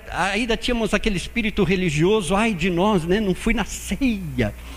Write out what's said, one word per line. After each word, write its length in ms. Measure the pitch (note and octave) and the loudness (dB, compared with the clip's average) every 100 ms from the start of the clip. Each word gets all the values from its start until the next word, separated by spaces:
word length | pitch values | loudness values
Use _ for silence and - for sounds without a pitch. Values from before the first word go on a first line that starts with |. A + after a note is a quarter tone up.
| - | -6
ainda 460 | A#2 F#3 G3+ A#3+ A3 | -2 0 0 0 0
tínhamos 380 | - A#3+ A3 | 0 0 0
aquele 220 | G3+ A3+ G3 | 0 0 -2
espírito 480 | - - A3+ - | -2 -2 0 2
religioso, 680 | E3 F#3+ F3+ D3 E3+ A3 D#3+ | 2 2 2 2 4 4 2
"ai 200 | F#3+ A3+ | 0 2
de 160 | F#3+ F3+ | 0 0
nós, 340 | E3+ G3+ G3+ | 2 2 2
né? 140 | D#3+ F#3+ | 2 2
Não 140 | G#3 | 2
fui 180 | F3+ - | 0 0
na 120 | A#3+ | -2
ceia", 880 | G3 - - G3 C4+ G#3 F3 B2 G#2+ - - | -2 -6 -8 -2 0 -2 -4 -2 -2 -2 -12